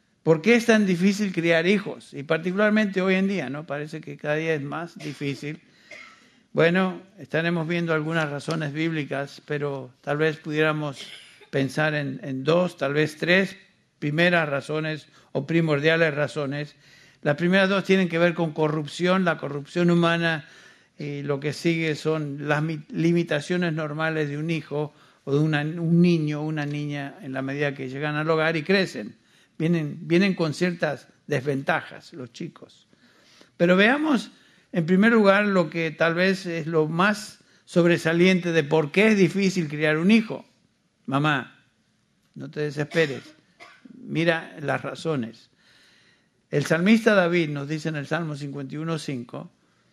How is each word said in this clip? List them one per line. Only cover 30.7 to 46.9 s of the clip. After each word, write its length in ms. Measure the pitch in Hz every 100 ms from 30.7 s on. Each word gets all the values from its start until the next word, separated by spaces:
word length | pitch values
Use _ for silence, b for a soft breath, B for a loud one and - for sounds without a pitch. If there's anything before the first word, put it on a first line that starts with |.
| 170 160 139 - _ -
desventajas 840 | 139 135 139 139 160 - - -
los 200 | - 123
chicos. 540 | - 175 - - _ _ b b b b b b -
Pero 180 | 175 185
veamos, 540 | 208 285 311 240 - b b b b
en 160 | 185 160
primer 240 | 185 220
lugar, 340 | 226 196 196 208
lo 240 | 190 160
que 220 | 165 160
tal 240 | 156 165 165
vez 320 | 185 190 185
es 180 | 165 156
lo 220 | 165 156
más 560 | 165 196 208 - - b b
sobresaliente 880 | _ 185 170 165 160 170 180 185 175
de 120 | 165
por 280 | 147 160 147
qué 180 | - 220
es 80 | 214
difícil 520 | 170 190 196 185 160
criar 280 | 147 151 156
un 120 | 180
hijo. 360 | 226 220 135 - _ _ _ _ _ -
Mamá, 540 | 135 151 139 113 - _ _ _ _ _ _ _ -
no 140 | 135
te 120 | 147
desesperes. 600 | 151 143 147 165 156 120 - - _ _ - - - -
Mira 600 | - 143 170 165 - -
las 200 | 143 131
razones. 680 | 143 - 165 147 113 - _ b b b b b b b b b _
El 160 | 147 143
salmista 480 | 160 185